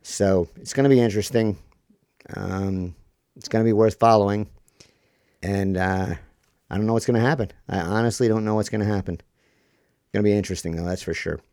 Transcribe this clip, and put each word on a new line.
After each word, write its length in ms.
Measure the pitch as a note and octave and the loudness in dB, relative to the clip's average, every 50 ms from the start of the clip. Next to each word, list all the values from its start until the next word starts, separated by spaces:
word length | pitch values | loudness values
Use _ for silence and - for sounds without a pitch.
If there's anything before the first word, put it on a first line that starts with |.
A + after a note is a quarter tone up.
So 480 | _ - - - G2+ G2 F#2+ F#2 E2+ - - | _ -12 -4 0 2 2 4 2 0 -2 -6
it's 160 | - - - - | -18 -16 -8 -2
gonna 160 | - C#3 C#3 | 2 4 6
be 120 | C#3 B2 | 6 6
interesting. 580 | A#2+ A2+ G2 G#2+ G2+ - C3+ A#2 A2+ G#2+ G2 - - _ _ _ _ _ _ _ _ _ _ _ - - - | 4 2 0 -2 -4 0 0 0 0 0 -2 -4 -10 _ _ _ _ _ _ _ _ _ _ _ -20 -14 -12
Um, 600 | - G2 F#2+ F#2 F#2+ G2 G2 F#2+ F#2 F2+ F2+ E2+ _ _ _ _ _ _ _ _ | -10 -8 -6 -6 -4 -4 -4 -4 -4 -6 -8 -10 _ _ _ _ _ _ _ _
it's 120 | - - - | -20 -12 -4
gonna 160 | - A2+ A2+ | -2 0 2
be 100 | A2+ A2 | 2 4
worth 240 | G#2 A2 A2 - _ | 4 4 2 2 _
following. 500 | A2+ A#2 A2+ A2 G2+ G2+ G2+ G#2 G#2 - - - _ _ _ _ - _ _ _ _ _ _ _ _ _ _ _ - | 4 6 6 6 4 2 0 -2 -4 -6 -10 -20 _ _ _ _ -20 _ _ _ _ _ _ _ _ _ _ _ -6
And, 340 | F#2 G2+ G2 G2 G2 F#2+ | -4 -2 -2 0 0 0
uh, 380 | F#2 F#2 F#2+ F#2+ F#2+ F#2+ F#2+ - - - - _ _ _ _ _ _ _ _ | 0 0 0 0 0 -2 -4 -4 -8 -10 -20 _ _ _ _ _ _ _ _
I 60 | - | -4
don't 100 | F#2+ G#2+ | -2 0
know 60 | A2 A2+ | 2 0
what's 140 | A2+ - | 0 0
gonna 140 | - A#2+ A2+ | 2 2 2
happen. 300 | A2+ B2+ D#3 C#3 A2 - - _ _ - | 2 2 0 0 -4 -6 -8 _ _ -6
I 120 | F#2+ F#2+ | -4 -4
honestly 480 | E2 E2 G2+ A2 A#2 A#2 G#2+ - B2 A2+ | -4 -2 -2 0 0 0 0 0 0 2
don't 160 | A2 A2 G#2+ | 2 0 0
know 100 | G#2+ G#2+ | 0 0
what's 160 | G#2+ G#2 - | -2 -2 -2
gonna 140 | - G#2+ G#2 | -2 -2 -2
happen. 360 | G#2 G#2+ G2 F#2 - F2 E2 - _ _ _ _ _ _ _ _ _ _ _ _ _ _ _ _ _ - | 0 -2 -2 -4 -6 -8 -10 -10 _ _ _ _ _ _ _ _ _ _ _ _ _ _ _ _ _ -4
Gonna 100 | - G#2 | 0 2
be 100 | G#2 G2+ | 2 2
interesting, 440 | G#2 F#2+ - F#2+ E2+ - F2 E2 | 2 0 -2 -6 -6 -6 -6 -6
though, 80 | E2 E2+ | -4 -4
that's 180 | F2 F#2 F#2 - | -4 -4 -6 -4
for 120 | - E2 | -6 -8
sure. 260 | - - E2+ D#2 - _ _ | -6 -6 -8 -8 -8 _ _